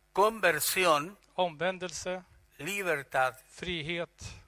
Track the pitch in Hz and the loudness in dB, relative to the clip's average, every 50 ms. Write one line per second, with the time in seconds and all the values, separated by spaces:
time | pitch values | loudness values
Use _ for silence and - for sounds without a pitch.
0 | _ _ _ - 202 220 226 220 190 175 160 147 - - - 190 185 175 156 143 | _ _ _ 4 4 4 4 4 2 2 4 2 0 0 0 2 4 6 4 4
1 | 147 180 208 - _ _ _ - 185 175 156 143 185 185 190 180 180 180 - - | 2 -2 -8 -16 _ _ _ -2 -2 -2 -2 -2 -4 -4 -4 -4 -8 -10 -10 -8
2 | - 185 180 185 180 - - - _ _ _ - 143 160 202 202 196 175 156 143 | -6 -6 -6 -8 -10 -14 -20 -20 _ _ _ -12 -10 -8 -6 -4 0 0 0 0
3 | 135 - - 139 131 127 123 - - - - - - 180 180 165 147 156 175 170 | -2 -2 0 0 0 0 0 -4 -12 -20 -16 -10 -8 -6 -6 -6 -6 -6 -6 -6
4 | 170 - _ - - - - - - | -6 -8 _ -16 -18 -18 -18 -18 -20